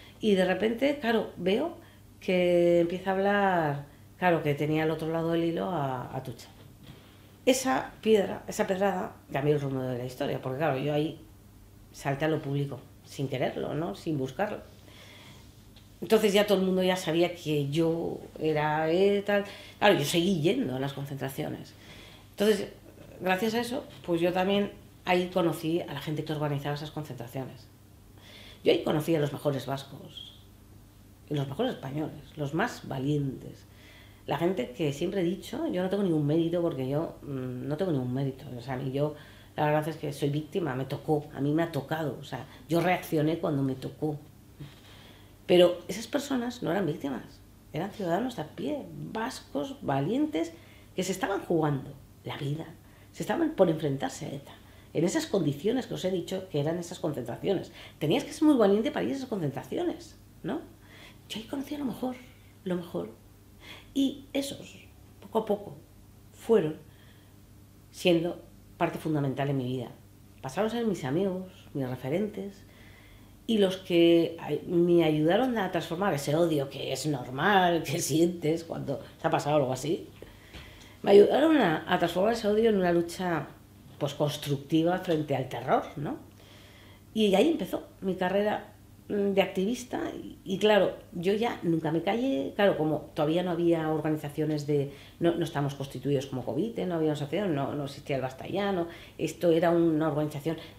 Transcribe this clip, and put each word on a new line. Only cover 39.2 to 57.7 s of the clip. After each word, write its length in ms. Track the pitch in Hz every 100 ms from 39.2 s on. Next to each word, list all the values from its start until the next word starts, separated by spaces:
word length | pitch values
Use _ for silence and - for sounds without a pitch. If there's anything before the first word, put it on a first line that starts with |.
| - - - -
la 100 | 151
verdad 220 | 151 151
es 80 | 151
que 160 | 147
soy 180 | 139 143
víctima, 440 | 147 151 202 160
me 100 | 127
tocó, 420 | 131 131 - 151 -
a 60 | 135
mí 120 | 143
me 100 | 156
ha 100 | 165
tocado. 440 | 143 139 160 147 -
O 40 |
sea, 220 | - 123 - - -
yo 120 | 170
reaccioné 580 | 175 175 - 156 156 165
cuando 240 | 175 139
me 120 | 135
tocó. 440 | 131 - - 151 147 - - - - 143 - - - - - - - -
Pero 300 | 175 175 - -
esas 180 | 208 -
personas 560 | 277 - 262 240 -
no 80 | 160
eran 160 | 185 165
víctimas, 380 | 151 139 117 - - - - -
eran 180 | 151 202
ciudadanos 460 | 208 180 175 254 -
de 60 |
a 40 | 151
pie, 320 | - 240 294 175 147 160
vascos, 680 | 214 240 - - 277 277 262
valientes, 720 | 135 139 147 254 302 311 330 - - - -
que 80 | -
se 80 | 180
estaban 300 | 190 269 349
jugando 520 | - 165 151 135 - - - -
la 140 | 120 -
vida, 300 | 135 151 160 - - - -
se 140 | -
estaban 260 | - 269 320 -
por 120 | 180
enfrentarse 580 | 151 151 135 - - 151
a 60 |
eta, 200 | 139 - - - - -
en 80 | -
esas 240 | 180 320 -
condiciones 640 | 196 143 139 208 254 -
que 60 |
os 100 | 151
he 80 | 185
dicho 360 | 185 170 190 -
que 100 | 147
eran 180 | 151 175
esas 220 | 170 -
concentraciones. 720 | 165 131 120 127 170 185 -